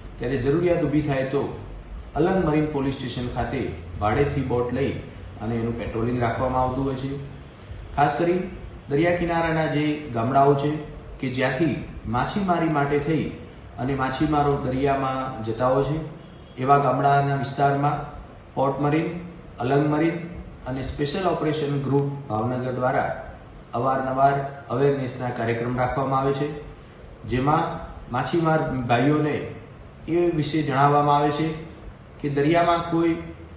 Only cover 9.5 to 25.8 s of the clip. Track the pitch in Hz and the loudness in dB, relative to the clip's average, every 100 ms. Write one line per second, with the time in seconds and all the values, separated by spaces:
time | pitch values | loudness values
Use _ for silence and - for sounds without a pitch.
9.5 | 160 156 143 151 147 127 117 117 139 139 | 0 0 0 0 -2 -4 -2 2 6 6
10.5 | 143 147 156 - - - - 131 127 127 | 6 2 -2 -6 -12 -14 -6 -4 0 0
11.5 | 143 160 90 - - 110 123 - 208 190 | 2 0 0 -6 -10 -2 0 0 0 0
12.5 | 170 160 151 143 143 147 156 104 - - | 2 2 2 2 0 2 0 0 -6 -14
13.5 | - - - 127 131 131 - 156 151 143 | -16 -14 -6 -2 0 0 0 2 4 2
14.5 | 139 131 131 139 135 131 131 131 113 110 | 2 0 0 2 2 0 -2 -4 -6 -6
15.5 | 110 127 135 135 160 156 - - - - | 0 2 4 2 -2 -4 -12 -18 -20 -16
16.5 | - 131 143 135 127 139 143 139 135 123 | -2 4 6 4 2 4 4 2 0 -4
17.5 | - 139 139 143 143 - - - - - | 0 2 2 0 -2 -8 -14 -16 -18 -8
18.5 | 135 135 143 147 156 180 - - - - | -2 0 0 2 2 0 -6 -12 -16 -16
19.5 | - 127 143 151 151 165 175 - - - | -6 2 4 4 2 2 0 -8 -12 -14
20.5 | - 127 135 127 - 143 196 180 156 156 | -12 -8 -6 -6 -4 -2 0 0 0 0
21.5 | 147 143 139 123 139 139 - - 107 120 | 0 0 -2 2 2 0 -4 -4 -2 -2
22.5 | 123 127 123 127 - - - - - - | -2 -4 0 0 2 0 -4 -10 -14 -18
23.5 | - - 117 123 127 131 131 139 139 - | -20 -8 -2 0 0 0 4 4 4 -2
24.5 | - - 135 143 131 127 - 123 120 117 | -8 -4 2 2 2 -2 -4 -6 -2 -2
25.5 | 113 120 123 | 0 0 0